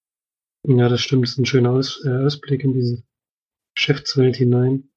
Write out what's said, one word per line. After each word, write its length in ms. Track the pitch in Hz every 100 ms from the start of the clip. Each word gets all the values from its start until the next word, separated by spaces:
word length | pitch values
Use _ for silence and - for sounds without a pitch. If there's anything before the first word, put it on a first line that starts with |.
| _ _ _ _ _ _ 147
Ja, 220 | 123 123
das 120 | 120
stimmt. 240 | - 131
Das 80 | 120
ist 60 | -
ein 80 | 123
schöner 240 | 131 120
Aus-, 340 | 127 135 -
äh, 200 | 139 127
Ausblick 400 | 139 147 - 135
in 100 | 139
diese 280 | 127 120 120 - _ _ _ _ _ _
Geschäftswelt 640 | - - 143 - 139 127 120
hinein 540 | 123 123 127 135 -